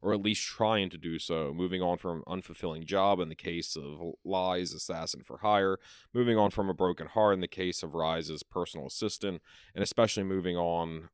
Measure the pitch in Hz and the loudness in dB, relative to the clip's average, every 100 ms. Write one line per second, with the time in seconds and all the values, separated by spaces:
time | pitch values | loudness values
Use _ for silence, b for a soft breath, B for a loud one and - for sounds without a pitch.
0 | 95 107 101 107 - - 110 110 95 85 | 0 2 2 0 -2 0 2 2 0 -4
1 | 82 80 - 82 73 80 90 92 90 87 | -6 -6 -2 -2 -2 -2 -2 0 0 0
2 | 92 82 - 92 - 82 90 80 78 98 | -2 -6 -6 -8 -8 -8 -6 -6 -2 2
3 | 98 95 82 78 90 85 80 82 71 76 | 4 4 0 -4 -6 -6 -6 -6 -8 -10
4 | 85 - 87 95 92 90 87 78 - 82 | -10 -10 -2 0 2 0 -2 -6 -6 -6
5 | 82 - - - 107 104 95 95 B B | -6 -8 -10 -4 2 4 4 0 B B
6 | B 123 120 110 104 - 98 82 92 85 | B 0 4 6 6 4 -2 2 2 2
7 | 76 110 107 95 90 - 92 - 82 82 | -2 4 6 4 0 -2 -2 -2 -4 -2
8 | 80 82 80 78 - 92 87 82 69 - | 0 0 -4 -8 -6 -4 -4 -6 -10 -4
9 | 107 - 101 87 b b b - 101 - | -4 -2 -6 -6 b b b -4 -2 4
10 | 113 - 95 95 90 87 85 85 82 80 | 2 2 -2 0 0 0 0 0 -2 -6
11 | 85 | -12